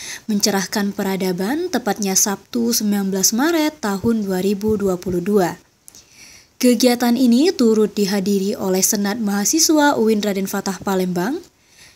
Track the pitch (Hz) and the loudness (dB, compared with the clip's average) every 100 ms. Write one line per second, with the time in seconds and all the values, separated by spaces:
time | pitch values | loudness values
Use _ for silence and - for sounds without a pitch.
0 | - - - 208 208 196 180 220 202 196 | -14 -12 -4 -2 0 0 -2 -4 -4 -4
1 | 196 190 190 180 190 320 359 247 - 196 | -4 -2 -2 -2 -4 -4 -2 -4 -4 -4
2 | 196 190 214 196 - 240 233 233 208 202 | -2 0 0 -4 -6 -4 -2 0 0 0
3 | 196 190 196 220 302 339 302 311 214 196 | 0 0 0 2 2 2 0 -2 -4 -2
4 | 226 226 196 185 196 202 214 214 196 180 | 0 0 -2 0 0 0 0 0 0 -2
5 | 185 180 175 208 170 175 _ _ - - | -2 -4 2 2 2 -2 _ _ -20 -20
6 | _ - - - _ _ 247 240 247 240 | _ -20 -20 -20 _ _ 2 4 4 2
7 | 240 240 254 233 339 381 233 220 208 208 | 0 2 4 4 4 2 2 4 2 0
8 | 196 202 190 202 190 - 190 185 190 214 | 0 0 0 0 -2 -2 -2 0 0 0
9 | 202 226 208 202 208 320 - 311 294 - | -2 -2 -2 -2 0 0 2 4 4 2
10 | 220 214 208 196 190 196 202 185 - 190 | 2 2 0 -2 -4 -4 -4 -6 -2 -2
11 | 185 175 190 339 - _ _ _ - | 0 -2 -2 -4 -10 _ _ _ -20